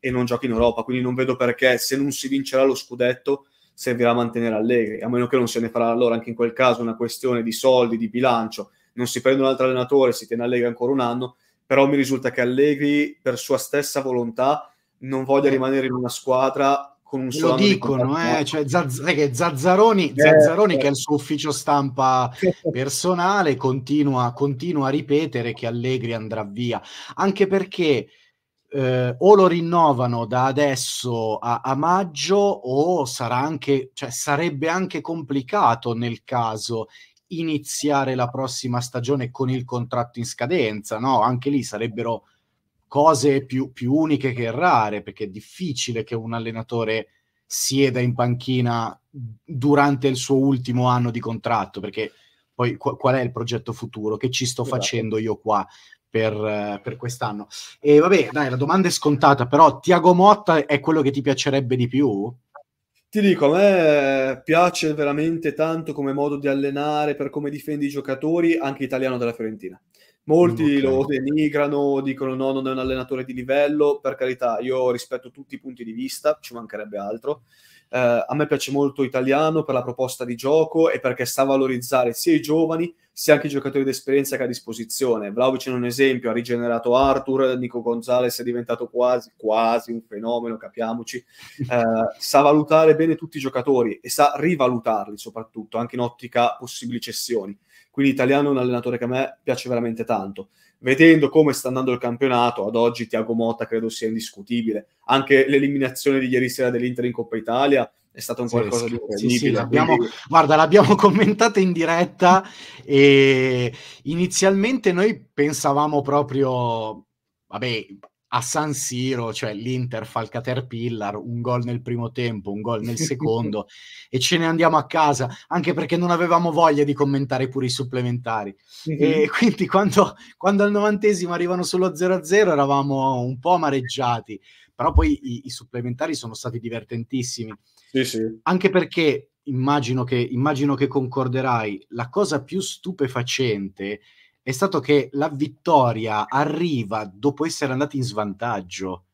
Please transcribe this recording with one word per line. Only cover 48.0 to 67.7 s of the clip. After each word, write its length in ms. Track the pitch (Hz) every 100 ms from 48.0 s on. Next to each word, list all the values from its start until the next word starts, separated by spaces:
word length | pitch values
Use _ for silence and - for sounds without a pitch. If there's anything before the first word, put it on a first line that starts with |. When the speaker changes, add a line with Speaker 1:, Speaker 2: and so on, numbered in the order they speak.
| 123
Speaker 2:
panchina 840 | 120 123 120 127 127 120 117 113 - _
durante 1000 | 143 117 110 _ 131 139 143 143 135 135
il 80 | 127
suo 220 | - 135
ultimo 500 | 135 135 127 123 123
anno 240 | 123 120
di 80 | 117
contratto, 600 | 110 113 117 117 98 -
perché 320 | 101 104 107 _ _ _ _
poi 240 | - 123 -
qu-, 180 | 139 -
qual 180 | 135 131
è 60 |
il 100 | 127
progetto 420 | 123 120 120 -
futuro? 440 | 113 113 - 107 107
Che 120 | 127
ci 160 | 127 123
sto 180 | -
Speaker 1:
Esatto. 160 | 127 131
Speaker 2:
facendo 380 | 123 117 110 110
io 200 | 110 104
qua 280 | 110 104 92 - _ _ _
per, 260 | 110 110
eh, 460 | 107 107 104 104 104
per 120 | - 113
quest'anno? 500 | 120 - 117 104 104 - - -
E 200 | 147 147
vabbè, 300 | 170 190 131
dai, 180 | 147 139
la 40 | 127
domanda 300 | 143 185 175
è 40 |
scontata, 560 | - 151 147 151 139 123
però 320 | 147 160 -
Thiago 340 | - 180 170
Motta 520 | 180 190 208 - 160 139
è 140 | 143
quello 220 | 139 160
che 100 | 135
ti 100 | 139
piacerebbe 540 | 139 131 - 135 127 127
di 120 | 120
più? 440 | 123 143 101 107 123 _ - _ _ _ _ _
Speaker 1:
Ti 120 | 214
dico, 320 | 202 170 143
a 40 | 170
me 840 | 202 190 160 147 139 135 135 123
piace 500 | - 160 180 170 160 151
veramente 580 | 143 143 160 165 156
tanto 400 | 143 160 160 160
come 200 | 143 139
modo 220 | 135 143 143
di 100 | 139
allenare, 680 | 139 139 139 147 151 151 143
per 140 | 139
come 220 | 147 147
difende 340 | 143 143